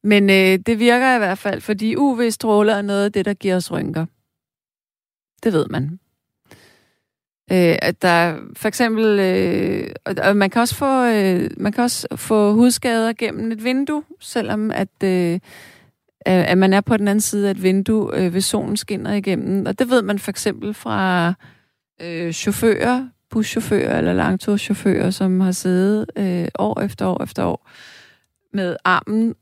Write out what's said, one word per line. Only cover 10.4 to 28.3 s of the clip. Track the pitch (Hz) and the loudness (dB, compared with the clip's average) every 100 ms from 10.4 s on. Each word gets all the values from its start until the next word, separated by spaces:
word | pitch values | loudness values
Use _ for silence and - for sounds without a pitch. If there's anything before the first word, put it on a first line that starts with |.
| 196 | 2
kan | 233 | 2
også | 240 - | -2 -2
få, | 277 269 240 | 0 2 2
øh, | 220 190 180 - - | 2 2 2 -2 -4
man | 202 | -4
kan | 214 | 0
også | 240 - - - | -2 -2 -8 -10
få | - 214 208 | 0 2 4
hudskader | 214 247 - 254 226 226 | 6 4 4 -2 0 0
gennem | 220 226 - 226 | -2 -4 -4 -6
et | 220 | -4
vindue, | 233 262 277 302 302 339 | -2 -2 -2 -4 -6 -20
selvom | - 247 214 214 214 | -6 -4 -2 -2 -2
at, | - 196 _ | -2 -4 _
øh, | 196 185 175 175 - - - - _ _ _ _ - | 0 2 0 -2 -6 -20 -20 -20 _ _ _ _ 2
at, | 185 - | 2 4
at | 185 | 4
man | 190 | 4
er | 190 | 4
på | - 220 | 2 0
den | 202 | 2
anden | 208 | 0
side | 208 208 202 | 0 0 -2
af | |
et | 196 | 0
vindue, | 185 190 196 220 - - | 0 0 0 0 0 0
øh, | 185 | 0
hvis | 175 196 | 0 -2
solen | 214 - 208 | -2 -2 -6
skinner | - 208 - | -4 -6 -2
igennem. | 208 196 185 - 196 180 | -2 -2 -2 -2 -2 -2
Og | 196 | -2
det | 247 | 2
ved | 247 | 2
man | 196 202 | 0 -4
for | - | -4
eksempel | 190 214 - 208 | -4 -6 -4 -8
fra, | 214 226 208 190 180 170 185 - _ _ _ _ _ | -8 -4 -2 0 2 0 -2 -10 _ _ _ _ _
øh, | 170 165 170 | -10 -6 -6
chauffører, | 160 - 202 226 202 240 254 254 _ _ | -4 -4 0 2 2 0 0 -4 _ _
buschauffører | 226 214 - - 208 - - | -4 -2 -4 -2 -2 0 0
eller | 175 | 0
langturschauffører, | 185 - 190 - 202 - 202 196 185 - | 0 0 -2 -2 -2 -2 -2 0 0 -2
som | 190 190 185 | 0 0 2
har | 185 | 0
siddet, | 180 185 180 196 214 226 - | 0 0 2 2 0 -4 -4
øh, | 196 175 170 - | -4 -2 -4 -4
år | 208 - | -4 -2
efter | 202 - 190 | -6 -4 -4
år | 180 | -4
efter | 202 - 190 | -6 -4 -4
år | - _ - - - - _ _ | -4 _ -20 -20 -20 -20 _ _